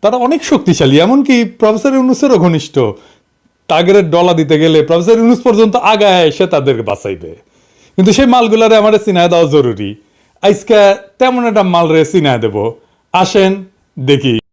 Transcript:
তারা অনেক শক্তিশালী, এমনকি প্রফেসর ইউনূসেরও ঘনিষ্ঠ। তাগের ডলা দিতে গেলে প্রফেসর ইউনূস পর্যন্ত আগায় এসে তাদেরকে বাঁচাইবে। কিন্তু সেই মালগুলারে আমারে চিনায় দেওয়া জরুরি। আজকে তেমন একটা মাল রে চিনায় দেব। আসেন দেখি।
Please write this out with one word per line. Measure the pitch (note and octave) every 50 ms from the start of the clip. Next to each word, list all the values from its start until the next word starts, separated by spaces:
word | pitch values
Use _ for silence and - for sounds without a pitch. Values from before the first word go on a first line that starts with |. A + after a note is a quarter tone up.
| -
তারা | G3+ A#3
অনেক | B3+ A#3+ B3 D#4 D#4+ -
শক্তিশালী, | - D#4 A#3 - - E3 - E3 C#3 C3+ D3
এমনকি | E3 G3 B3+ C#4 C#4 - C4 A#3+ A#3
প্রফেসর | G3+ - _ - G#3+ G#3+ A3 - C#4 C4
ইউনূসেরও | C4+ C4 B3+ B3+ B3+ - C#4 C4 G3
ঘনিষ্ঠ। | E3 F3+ E3 D#3 C#3+ - _ C#3+ B2+ G#2+ G2 - _ _ _ _ _ _ _ _ _ _ _ _ _ _
তাগের | E3 D#3 F3 F3 G3 G#3 F#3+ D#3+
ডলা | D3+ E3+ F3 F3+ F3
দিতে | D#3+ D#3+ C#3 D#3 D3+
গেলে | D#3+ E3 D#3+ D#3 D3+
প্রফেসর | D3+ E3 E3+ E3+ F3 A3+ A3+
ইউনূস | A3+ A3+ B3 A#3+
পর্যন্ত | - B3+ A#3 G3+ A3+ A3 F#3+
আগায় | A#3+ - F#3+ A3 G#3+ G#3 G3+ F#3 F3+ E3+ D#3
এসে | D3 - F#3+
তাদেরকে | F3+ - D3+ C#3 C3 C3+ A2+ A2+
বাঁচাইবে। | - G2+ G2 - G2+ G2 E2 E2+ E2 D#2+ - _ _ _ _ _ _ _ _ _ _ _
কিন্তু | - F#3 F#3+ G#3+
সেই | - C4+
মালগুলারে | B3+ A#3+ B3+ A#3 A3+ G#3 A3+ A3+ A3+ A3+
আমারে | A3 G#3 G#3+ G#3+ G#3
চিনায় | G#3 - F#3+ F3+ E3+ F3
দেওয়া | F3 E3+ E3+
জরুরি। | D3+ C#3 D3+ C3+ B2 A2+ F#2+ G#2 G2 G#2 - _ _ _ _ _ _ _ _ -
আজকে | G3 G3+ G3+ - - A#3 G#3+ G3+ G3 G3 G3 - - _ _
তেমন | C4 C4 B3+ B3 A#3+
একটা | A#3 G#3+ G#3+ G3
মাল | F#3 F3+ E3+ E3+ D#3+
রে | E3 D#3+ D#3+
চিনায় | D#3+ - F#3 D#3 C#3+ B2+ A#2+
দেব। | A2 A2 G2 G#2+ G2+ A2+ A2+ - _ _ _ _ _ _ _
আসেন | F3+ F#3+ F#3+ - G#3+ F#3+ F#3+ F#3+ G3 F#3+ F#3 _ _ _ _ _ -
দেখি। | C3 C3 C#3+ C3+ A2+ C3+ A#2 A2 _ _